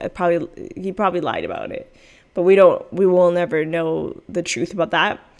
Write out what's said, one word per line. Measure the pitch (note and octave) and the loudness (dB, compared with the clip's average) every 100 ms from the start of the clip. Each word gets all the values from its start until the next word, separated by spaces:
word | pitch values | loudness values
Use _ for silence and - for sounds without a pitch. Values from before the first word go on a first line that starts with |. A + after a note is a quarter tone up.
uh, | - | -10
probably, | - F3 E3+ - - - - | -2 0 0 -4 -12 -16 -10
he | F#3+ | -8
probably | F#3+ G3 F3 | -4 -2 -2
lied | C#3+ F2 E2 | -4 -4 -6
about | F2 - | -8 -8
it. | - - _ _ _ _ | -12 -14 _ _ _ _
But | - | 0
we | F3 G3 | 4 8
don't, | F#3 - - | 8 4 -4
we | F3 F#3+ | 0 2
will | F3+ F3 | 4 4
never | F3 F3 D#3 D#3 | 2 -2 -2 -2
know | E3 D#3+ D#3+ D3+ - - | -2 -2 -4 -6 -10 -10
the | F3 | -8
truth | E3+ - E3+ | -6 -6 -6
about | G3+ D#3+ | -4 -2
that. | E3 G3+ - _ - | 0 0 -4 _ -20